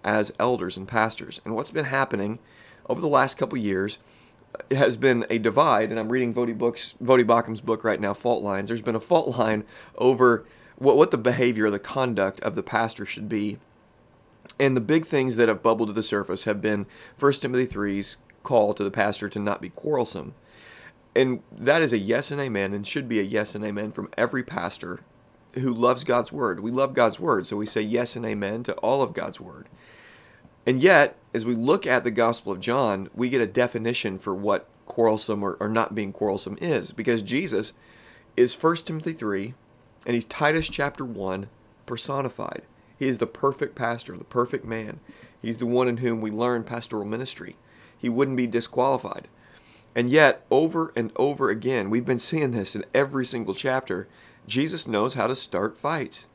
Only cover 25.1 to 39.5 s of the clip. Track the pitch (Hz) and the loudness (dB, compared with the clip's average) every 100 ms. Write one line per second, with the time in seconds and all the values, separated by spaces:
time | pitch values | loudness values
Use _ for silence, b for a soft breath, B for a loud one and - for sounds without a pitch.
25.1 | _ _ _ _ 131 131 113 123 120 - | _ _ _ _ -4 -4 2 2 2 0
26.1 | 123 113 143 117 85 110 127 135 127 117 | 0 0 -4 -2 -2 -4 0 0 4 2
27.1 | - 170 110 87 104 107 113 107 120 123 | 2 0 0 0 -4 -2 -2 0 -2 -2
28.1 | 117 113 107 98 113 120 - 110 139 120 | -4 -6 -4 -4 -4 -6 -2 0 2 0
29.1 | 85 82 - - - - B B B B | -2 -8 -10 -16 -18 -20 B B B B
30.1 | B B B - _ - 127 165 165 143 | B B B -20 _ 0 4 6 8 6
31.1 | - _ 113 110 117 123 151 143 123 123 | 0 _ -4 -2 0 2 0 2 2 2
32.1 | 110 117 117 - 92 107 127 120 98 95 | 2 2 2 -6 -6 -2 0 2 0 -6
33.1 | 98 123 127 110 - 123 117 113 120 107 | -4 0 0 0 2 0 0 -2 -2 -4
34.1 | 95 - 95 101 98 - _ - - 113 | -6 -6 -2 0 -2 -4 _ -8 2 4
35.1 | 107 - 104 101 - 104 113 110 107 101 | 4 0 -2 -2 -2 -2 0 0 -2 -6
36.1 | - 104 98 95 101 170 127 90 - 120 | -2 -2 -2 -6 -6 -2 -2 -2 -4 0
37.1 | 117 98 131 190 110 110 - B B B | 0 0 -2 0 -2 -4 -10 B B B
38.1 | B B - 123 - 160 165 - 160 160 | B B 4 4 4 0 0 -4 -6 -6
39.1 | 160 107 98 107 | -6 -4 -4 -4